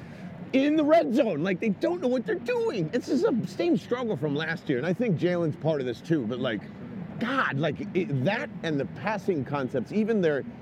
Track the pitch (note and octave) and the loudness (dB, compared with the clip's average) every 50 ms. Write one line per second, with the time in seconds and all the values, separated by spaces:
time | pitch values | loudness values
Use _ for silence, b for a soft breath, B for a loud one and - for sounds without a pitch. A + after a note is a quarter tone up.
0 | B B B B B B B B B - - C4 C4+ D4 D4+ D#4+ D4 C#4+ D#4 E4+ | B B B B B B B B B 0 2 4 4 4 4 4 6 6 6 6
1 | D#4 D4 G#3+ C#4 C4 A3 E3+ C#3 D#3+ F#3+ F#3+ - - A3 F#3+ - - E4 F4 F4 | 6 6 4 2 4 2 2 0 0 0 0 0 0 0 0 0 0 0 0 0
2 | B3+ B3 B3+ C4 A3 - G4 - A#3 A#3+ - - A3+ A4+ - G#3 D#3+ D3 D3+ B3 | 0 0 0 0 0 -2 -4 -2 -2 -2 -2 0 0 0 0 -2 -2 -2 -2 -2
3 | - - D#4 B3 F#4 A#4 D4+ A3 - - - - E4+ F4 D#4 F#3 - - B3 B3 | -2 0 2 2 4 4 2 2 0 -2 -2 -2 2 2 2 2 0 -2 -4 -2
4 | B3+ A3 G3+ C3 C#3+ D3+ C#3 D3 D#3+ D#3+ D#3+ D3 - - C#3+ A#2+ C#3 F3 F3+ - | -2 -2 -2 -2 -2 0 0 0 -2 -2 -4 -4 -2 0 0 2 2 0 0 2
5 | B3+ A#3 E3+ - E3 F3 F3+ F3 E3+ D#3 - - C3+ D#3 D#3+ C#3+ B2+ B2 A2+ - | 2 2 2 2 2 2 2 2 0 0 -2 0 0 0 0 0 0 -2 -4 -4
6 | - - E3 D3+ A#2 G#2+ B2+ B2 C3+ B2+ A2 G2 - - - - - - - - | -2 0 0 2 2 0 -2 -2 0 -2 -2 -2 -6 -8 -12 -14 -14 -12 -12 -10
7 | - - - - A#3+ A#3 C4+ C4+ A3 C#3 B2+ C#3 D#3 D#3+ C3 - G3+ G3+ E3+ F#3 | -10 -10 -8 -4 -4 -2 0 0 0 0 0 0 0 0 -2 -2 -4 -2 -2 0
8 | F3 D#3 C#3+ C3 B2 F#3 G#3 A#3+ D4 A#3+ - F3+ - E3 D#3 C#3 C3 - - - | 0 0 0 0 2 2 0 0 -2 -6 -8 -6 -4 -2 0 0 -2 -4 -6 -6
9 | C3+ G3+ A3 G3+ - - F#3 D3 B2 - C#3+ C#3+ C3+ A#2 - C3 A2+ - D#3 G#3 | -4 -2 -2 -2 0 0 0 0 -2 -2 -2 -2 -2 -2 -2 -2 -2 0 0 0
10 | A3 G#3 A3+ G#3 F3 D#3 D3 C3 - - - - | 2 2 2 4 4 4 2 2 -2 -6 -10 -14